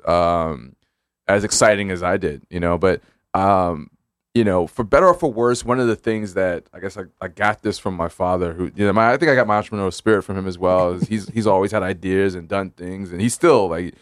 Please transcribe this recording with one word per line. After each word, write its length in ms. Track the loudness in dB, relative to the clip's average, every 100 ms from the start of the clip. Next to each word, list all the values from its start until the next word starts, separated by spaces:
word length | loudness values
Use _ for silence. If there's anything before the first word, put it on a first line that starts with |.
| -2
um, 680 | 2 2 0 -2 -6 -14 -20 _ _ _ _ 0
as 160 | 0
exciting 460 | 0 2 4 2 -2
as 120 | -4
I 140 | -2 -2
did, 260 | -2 -6 -10
you 100 | -4
know? 160 | -2 2
But, 220 | 0 0 -6 _ _
um, 560 | -2 2 2 0 -4 -10 _ _ _ _
you 100 | 0
know, 220 | 2 2 0
for 180 | -4
better 220 | 0 4 4
or 80 |
for 180 | 4 0
worse, 320 | 0 0 0
one 160 | -2 0
of 60 | 0
the 100 | 0
things 380 | -2 -4 -4
that, 300 | -2 -2 -2 -8
I 40 | -12
guess 180 | -12 -10
I, 60 | -16 _
I 60 | -14
got 340 | -2 -2 0
this 160 | -4 -4
from 160 | -6 -4
my 120 | -6
father, 440 | -2 -2 0 -2
who, 180 | -4 -6
you 100 | 0
know, 80 | 2
my, 200 | 4 2
I 40 | 2
think 140 | 2
I 40 |
got 120 | 2 2
my 120 | 0
entrepreneurial 340 | -2 -4 -6
spirit 300 | -2 2 2
from 120 | 0 -6
him 100 | -8
as 120 | -2
well, 340 | 0 2 2
is 160 | -2 -4
he's, 180 | -4 -6
he's 160 | -2 2
always 260 | 2 2
had 100 | -2
ideas 520 | -4 -4 -2 0 0
and 120 | -2 -6
done 220 | -6 -6
things, 420 | -10 -12 -10 -10
and 80 | -4
he's 100 | -2
still, 360 | 2 4 4 4
like, 260 | -2 -6 -12